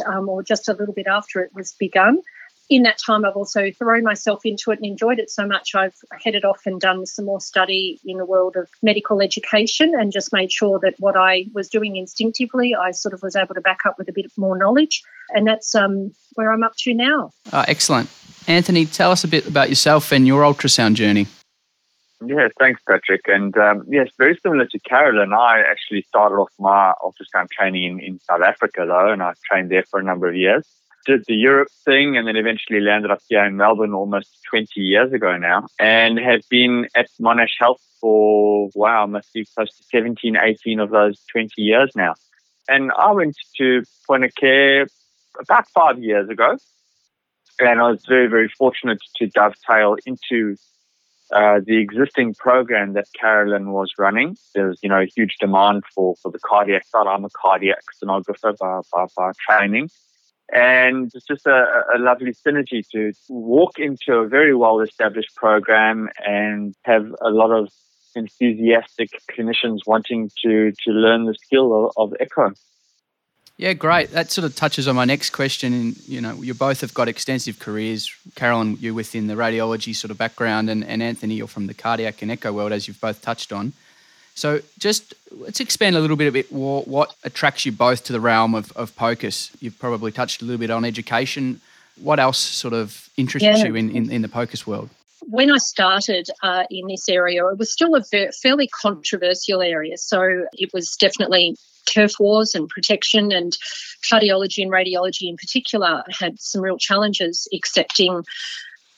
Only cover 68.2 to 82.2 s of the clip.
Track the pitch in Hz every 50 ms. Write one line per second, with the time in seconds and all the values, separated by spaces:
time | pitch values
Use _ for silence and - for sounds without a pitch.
68.2 | 113 107 - - 127 120 110 110 113 113 117 117 113 - _ - 117 104 - -
69.2 | - - - - 113 113 117 - - 120 110 101 - 107 107 110 107 - 123 113
70.2 | 110 104 - - - 113 110 110 107 107 98 - - 117 107 110 110 113 113 113
71.2 | 117 113 107 - _ _ - 131 135 123 113 107 110 113 - 107 110 101 98 98
72.2 | 131 - - - 131 98 101 - _ _ _ _ _ _ _ _ _ _ _ _
73.2 | _ _ _ _ _ _ _ - 185 185 185 151 151 156 170 175 151 - - 165
74.2 | 170 - - 202 175 151 127 - - 147 - - 131 139 131 127 127 123 139 147
75.2 | - - - - 139 135 135 - - 127 123 123 117 117 123 - - - 135 127
76.2 | 117 110 120 - 117 127 123 113 135 139 135 - - 117 - 131 123 117 110 -
77.2 | - - 131 127 - 120 104 - - 107 107 107 110 110 113 107 104 - - -
78.2 | _ - - - 127 120 120 117 113 107 104 - 117 113 113 113 110 - - 117
79.2 | 107 107 104 110 117 113 113 113 113 113 113 110 107 117 110 - - 107 107 -
80.2 | 113 113 - - 120 113 107 110 110 110 110 107 107 - - 110 117 117 117 -
81.2 | - 107 110 110 107 107 - 107 101 98 104 - - 113 117 113 113 110 104 -